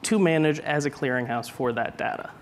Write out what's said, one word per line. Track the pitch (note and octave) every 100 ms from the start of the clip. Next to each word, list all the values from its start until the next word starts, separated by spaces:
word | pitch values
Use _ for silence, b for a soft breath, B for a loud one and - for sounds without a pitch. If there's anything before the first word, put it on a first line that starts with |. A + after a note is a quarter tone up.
to | - A3
manage | F3+ D#3+ D#3 D3+
as | - D3
a | C#3+
clearinghouse | - C#3 B2+ B2 A#2 A2+
for | - B2+
that | A2+ A2+ -
data. | A2+ - - -